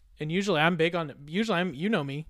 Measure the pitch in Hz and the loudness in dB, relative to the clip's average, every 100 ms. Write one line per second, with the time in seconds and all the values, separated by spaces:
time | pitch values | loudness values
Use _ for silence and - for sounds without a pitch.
0 | - - 156 175 202 151 165 175 170 170 | -20 -10 -4 -2 2 4 4 4 2 0
1 | 151 131 143 180 226 208 180 131 196 208 | -4 -10 -6 -2 0 0 0 -2 -2 0
2 | 139 143 | -2 -6